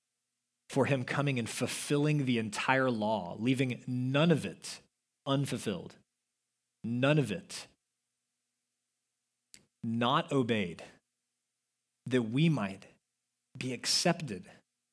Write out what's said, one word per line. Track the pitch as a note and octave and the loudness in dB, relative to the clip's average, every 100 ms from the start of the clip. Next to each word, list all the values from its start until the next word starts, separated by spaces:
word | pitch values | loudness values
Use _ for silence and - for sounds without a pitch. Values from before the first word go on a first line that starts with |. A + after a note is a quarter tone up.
| _ _ _ _ _ _ - | _ _ _ _ _ _ -4
for | C3+ A2 | 2 2
him | C3+ A#2+ | 2 -2
coming | D3 C#3+ B2+ | -2 0 0
and | A2 | -4
fulfilling | - A#2+ - - D3 D3+ D3 B2+ | -4 -4 -4 -2 0 2 2 2
the | A#2 | 0
entire | A2 - - C3 C3 | 0 -2 2 4 4
law, | A2+ G#2+ G#2+ F2 G#2 | 2 0 -2 -4 -4
leaving | A#2+ C3 C3 A#2 - | 0 2 0 -4 -6
none | B2 B2+ C#3 E3+ | -4 0 2 4
of | C#3+ G2 | 4 0
it | - - - _ _ _ _ - | -8 -14 -16 _ _ _ _ -2
unfulfilled, | C#3 C3+ A#2 A2+ F2+ - - _ _ _ _ _ _ _ _ | 0 0 -4 -4 -6 -8 -18 _ _ _ _ _ _ _ _
none | A2 A#2+ C3+ D#3 | -6 0 4 4
of | A2+ | 2
it | F2+ - - - _ _ _ _ _ _ _ _ _ _ _ _ _ _ _ _ _ _ - _ _ | -2 -8 -14 -14 _ _ _ _ _ _ _ _ _ _ _ _ _ _ _ _ _ _ -20 _ _
not | A#2 A#2 A#2+ D3+ E3 | -4 0 2 2 2
obeyed, | C#3+ A#2 A2 F2+ E2 - - _ _ _ _ _ _ _ _ _ _ A#2+ | 0 2 0 -2 -6 -16 -20 _ _ _ _ _ _ _ _ _ _ -2
that | B2+ | 0
we | A2+ B2+ E3 | 0 2 2
might | C#3 G2 G2 - _ _ _ _ _ _ A#2+ | 2 -2 -8 -18 _ _ _ _ _ _ -10
be | B2+ | -8
accepted | A#2+ - - F3+ F3 D3 F2+ - - _ _ _ | -6 -2 2 2 0 -2 -8 -12 -20 _ _ _